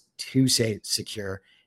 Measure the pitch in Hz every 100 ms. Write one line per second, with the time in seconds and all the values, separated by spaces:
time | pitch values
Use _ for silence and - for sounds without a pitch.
0 | _ - - 131 131 - 113 101 - -
1 | - 110 98 95 _ _